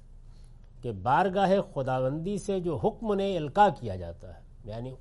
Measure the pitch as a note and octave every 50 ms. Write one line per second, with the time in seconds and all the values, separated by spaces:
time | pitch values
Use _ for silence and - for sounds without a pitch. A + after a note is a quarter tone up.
0 | - - - - - - - - - - - - - - - - - A#2+ G#2+ F#2+
1 | F2+ B2 C#3 E3 F#3 G3 F3+ G3+ G3 F3+ G3 G3+ F#3 - - C#3+ B2+ C3 C3 C3
2 | C3 C3 C#3+ D#3+ E3 G3 G#3 F#3+ - - G3 F#3 E3+ F3 D3+ A2 - G#3+ G#3+ -
3 | A#3 G#3+ G3+ G3 G3 G3 F#3+ E3 D3+ C#3 - G3 G#3 G3 C#3+ - A#2+ G#2 F#2 F#2
4 | E2+ E2+ E2 - - F2+ E2+ - - - - - - G2+ G#2+ A#2 B2 C3 B2+ -